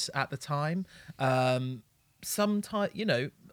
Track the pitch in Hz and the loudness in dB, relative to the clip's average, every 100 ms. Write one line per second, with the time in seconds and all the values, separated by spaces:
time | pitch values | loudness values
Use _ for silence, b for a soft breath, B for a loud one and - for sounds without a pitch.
0 | - 139 131 135 - 143 151 180 185 b | -2 -2 -2 -4 -4 -2 0 -2 -4 b
1 | b - 131 127 127 127 127 127 - _ | b -2 2 4 4 2 0 -6 -12 _
2 | _ _ - - 208 208 - 214 202 - | _ _ -6 0 2 2 0 0 0 0
3 | 214 123 139 - - | 0 2 0 -6 -12